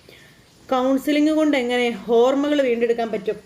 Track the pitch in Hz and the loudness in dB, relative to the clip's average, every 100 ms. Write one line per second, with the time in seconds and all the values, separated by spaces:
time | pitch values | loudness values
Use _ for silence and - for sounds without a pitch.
0 | - - - - _ _ - 262 254 269 | -20 -20 -20 -20 _ _ -4 -2 0 0
1 | 285 294 302 311 302 285 240 247 240 196 | 0 2 2 2 2 0 0 -2 -2 -4
2 | 196 233 247 277 294 294 262 233 233 233 | 0 2 4 2 0 0 0 0 -2 -2
3 | 226 208 196 208 | -4 -6 -6 -8